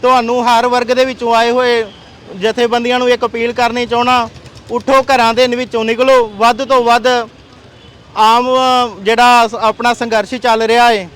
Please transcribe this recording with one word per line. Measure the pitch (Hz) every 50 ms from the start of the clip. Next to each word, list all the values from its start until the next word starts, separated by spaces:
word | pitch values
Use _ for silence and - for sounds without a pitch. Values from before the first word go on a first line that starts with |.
ਤੁਹਾਨੂੰ | - 247 254 254 233 226 240 247 233 240
ਹਰ | 240 226 233
ਵਰਗ | 247 240 247 247
ਦੇ | 226 247 247 262
ਵਿੱਚੋਂ | 262 254 190 240 233 233
ਆਏ | 226 233 233
ਹੋਏ | 240 247 254 247 240 233 226 202 - - - - - - - - -
ਜਥੇਬੰਦੀਆਂ | 196 180 220 220 240 240 233 226 240 240 240 247 247
ਨੂੰ | 254 247
ਇੱਕ | 247 233 247
ਅਪੀਲ | 233 - 233 233 233
ਕਰਨੀ | 233 240 240 233 226 247 240
ਚਾਹੁੰਦਾ, | 220 233 240 240 247 254 247 233 226 - - - - - - - -
ਉੱਠੋ | 233 240 - - 269 269
ਘਰਾਂ | 262 - 269 247 233 226 226
ਦੇ | 226 254
ਵਿੱਚੋਂ | 247 240 240 254 - - 233 220
ਨਿਕਲੋ, | 226 233 226 254 262 262 254 233 220
ਵੱਧ | 208 196 226 233 247 220 269
ਤੋਂ | 226 269 254 240
ਵੱਧ | 233 233 240 220 254 247 240 233 226 - - - - - - - - - - - - - - - - -
ਆਮ | - 214 220 226 240 247 254 254 254 262 254 254 247 247 233 202 175
ਜਿਹੜਾ | 196 202 226 226 240 240 247 240 233 220
ਸ-, | 226
ਆਪਣਾ | 220 220 220 220 - 233 240 240
ਸੰਘਰਸ਼ | - 247 233 220 220 208 - 262
ਚੱਲ | 247 - 247 226 226
ਰਿਹਾ | 226 220 226 240 240 240
ਹੈ | 226 208 185 165 -